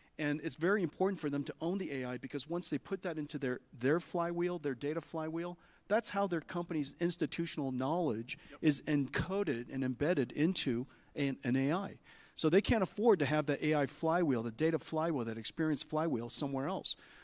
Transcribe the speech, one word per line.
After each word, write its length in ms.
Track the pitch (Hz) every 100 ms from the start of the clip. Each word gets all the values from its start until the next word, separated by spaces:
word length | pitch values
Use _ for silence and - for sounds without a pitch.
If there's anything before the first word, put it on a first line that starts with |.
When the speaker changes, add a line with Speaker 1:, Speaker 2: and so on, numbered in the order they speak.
| _ -
Speaker 1:
And 240 | 147 143
it's 120 | 160 -
very 260 | 170 208
important 360 | 165 - 190 185
for 120 | 147
them 120 | 143
to 100 | 135 -
own 160 | 165 196
the 240 | 165 139
A 20 |
I 140 | 123 123
because 280 | 135 143 151
once 220 | 170 -
they 80 | 151
put 260 | - 196
that 140 | 180 156
into 220 | 151 147
their, 220 | 135 127 -
their 260 | 117 127 170
flywheel, 600 | - 175 170 170 175 175
their 160 | 147
data 260 | 120 143 160
flywheel, 560 | - 160 160 165 175 175 - _ -
that's 220 | 214 -
how 160 | 196 196
their 160 | 170
company's 520 | - 175 170 160 139 -
institutional 720 | 170 - 147 - 170 - 135
knowledge 680 | 127 131 175 156 110 120 - -
Speaker 2:
Yep. 80 | -
Speaker 1:
is 220 | 160 139
encoded 880 | - 147 131 - - 196 175 117 120
and 100 | 131
embedded 500 | 131 123 147 170 123
into 540 | - 165 185 143 117 135 - _ -
an, 220 | 139 -
an 120 | 123 131
A 160 | 135
I. 260 | 180 190 - - - -
So 140 | - 156
they 120 | 185
can't 240 | - 233
afford 340 | 185 - 233 180
to 80 | 135
have 200 | 151 143
that 140 | 143
A 100 | 156
I 120 | 151 135
flywheel, 580 | - 160 170 160 120
the 80 | 117
data 260 | 113 160 165
flywheel, 460 | - 160 165 143
that 120 | 113 113
experience 460 | - - 156 143
flywheel 480 | - 151 165 117 117
somewhere 380 | - 139 135 143
else. 260 | 190 - - - -